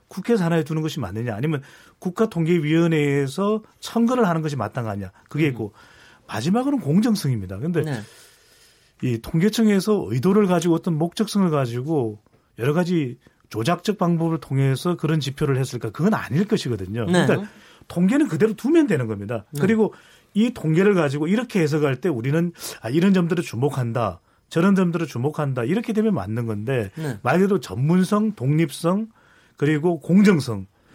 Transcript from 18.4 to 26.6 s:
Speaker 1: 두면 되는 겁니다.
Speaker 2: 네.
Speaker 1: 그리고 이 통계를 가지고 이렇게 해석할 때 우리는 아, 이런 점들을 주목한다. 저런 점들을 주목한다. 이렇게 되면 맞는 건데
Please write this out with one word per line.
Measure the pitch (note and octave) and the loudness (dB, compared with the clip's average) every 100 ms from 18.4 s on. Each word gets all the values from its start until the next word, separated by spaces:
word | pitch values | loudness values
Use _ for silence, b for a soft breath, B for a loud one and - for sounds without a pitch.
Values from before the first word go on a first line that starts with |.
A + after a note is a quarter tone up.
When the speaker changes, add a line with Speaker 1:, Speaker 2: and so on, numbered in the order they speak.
| A3 | 0
Speaker 1:
두면 | G#3 B3+ E4 C#4+ | 0 2 2 4
되는 | D3+ A2+ | 0 -2
겁니다. | G2+ G2+ A#2 - | -6 -6 -8 -8
Speaker 2:
네. | C#3+ | -2
Speaker 1:
그리고 | F#3+ A3 G3+ B B B B | 2 2 0 B B B B
이 | G3+ A#3 | 0 0
통계를 | B3 D#3 D#3 G3+ | 0 0 4 4
가지고 | F#3 D3 C#3+ D#3 | 4 2 0 0
이렇게 | G#3+ A#3+ G3+ | 0 0 0
해석할 | D3+ D3+ C#3+ C3+ | 0 2 0 0
때 | F#3 | -2
우리는 | B2 C3 D#3 F3 - B B | -2 0 0 -2 -4 B B
아, | A2+ | -2
이런 | D3 G3 | 2 4
점들을 | F#3+ E3+ F3 | 4 2 -2
주목한다. | - A2 C#3+ C#3 A#2+ A#2+ G#2+ F2+ _ _ - | -4 -2 -2 -2 -4 -2 -2 -4 _ _ -4
저런 | E3 F#3 | 2 4
점들을 | G3 F3+ E3+ E3 | 4 2 0 -4
주목한다. | A#2+ C#3 - D3 B2+ | -4 -4 -2 -4 -2
이렇게 | A#2 G#3+ A#3 | 0 -2 -2
되면 | G#3+ A3 | 0 0
맞는 | D#3+ F#2+ A2+ A#2 | 0 -2 -4 -4
건데 | G#2 | -6